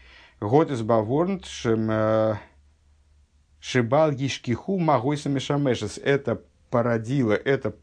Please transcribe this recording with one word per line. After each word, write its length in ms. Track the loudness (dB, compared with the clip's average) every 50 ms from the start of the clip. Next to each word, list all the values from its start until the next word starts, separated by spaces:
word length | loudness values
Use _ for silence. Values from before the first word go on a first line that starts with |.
| -20 -20 -20 -20 -20 -20 _ _
«Гот 300 | 0 2 4 4 4 2
из 120 | 0 -2
баворнт 640 | 0 2 2 2 2 0 0 0 0 -2 -4 -6 -8
шем, 420 | -12 -14 -6 -2 -2 0 0 0 0
э, 460 | 0 0 0 2 2 2 2 0 -2 -4 -8 -16 _ _ _ _ _ _ _ _ _ _ _ _ _ _ _ _ _ _ _ _ _ _
шибал 540 | -10 -2 -2 0 0 2 2 2 2 2
гишкиху 680 | 0 -2 -4 -6 -6 -6 -4 -4 -4 -4 -4 -4 -2 0
магойса 520 | 2 2 2 2 2 0 -2 -2 -2 -2
мешамешес». 640 | -2 -2 -2 -2 0 0 2 2 0 0 -2 -6 -8
Это 460 | -4 0 2 2 2 2 -2 -4 -4 -6 _ _ _ _ _
породило, 640 | 0 0 2 2 0 -2 -2 -2 0 0 2 2
это, 420 | 0 0 2 0 0 0 -2 -6 -8 -10